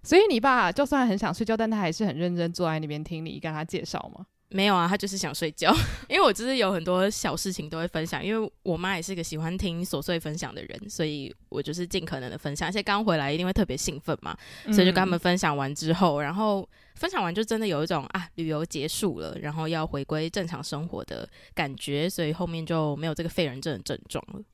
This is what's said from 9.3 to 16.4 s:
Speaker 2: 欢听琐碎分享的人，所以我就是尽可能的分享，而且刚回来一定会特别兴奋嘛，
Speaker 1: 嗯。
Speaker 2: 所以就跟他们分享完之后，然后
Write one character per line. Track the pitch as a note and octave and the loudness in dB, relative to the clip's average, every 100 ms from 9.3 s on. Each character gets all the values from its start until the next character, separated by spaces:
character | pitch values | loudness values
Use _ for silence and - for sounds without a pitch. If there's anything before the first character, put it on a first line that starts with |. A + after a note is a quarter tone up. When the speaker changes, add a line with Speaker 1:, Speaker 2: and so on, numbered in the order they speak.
| D#3 | -4
Speaker 2:
欢 | D#3+ F#3 | -4 -2
听 | G3 E3+ | -2 -2
琐 | F3+ D3+ | -2 -2
碎 | - E3+ | 0 -2
分 | D#3+ D3+ | -2 -6
享 | B2+ | -8
的 | - | -10
人， | - - G#3 | -12 -12 -12
所 | - | -4
以 | D#3 D3 C3+ - - | -4 -4 -10 -14 -10
我 | - | -6
就 | C#3+ | -6
是 | E3 F3+ | -6 -4
尽 | G3 E3 | -4 -4
可 | C#3+ | -6
能 | B2+ | -6
的 | - | -6
分 | D3+ C#3+ | -6 -4
享， | D#3+ | -2
而 | |
且 | G#3 | -2
刚 | G3+ G3+ | 0 2
回 | A3 E3 | 4 2
来 | C#3 | 2
一 | D3+ | 0
定 | |
会 | F3+ | 2
特 | F#3+ G3+ | 2 2
别 | C3 | 0
兴 | - D3 | -4 -4
奋 | - D3+ | -4 -4
嘛， | - - - - - | -4 -10 -12 -14 2
Speaker 1:
嗯。 | |
Speaker 2:
所 | G#3 | 8
以 | F3+ | 8
就 | |
跟 | F#3 | 6
他 | F#3 | 4
们 | F3 | 4
分 | F3+ F3+ | 4 4
享 | F3 C#3+ | 2 0
完 | C3+ | -2
之 | D3 D#3 | -2 2
后， | E3+ F#3 C#3+ | 4 4 4
然 | D3 | -2
后 | F3+ | 0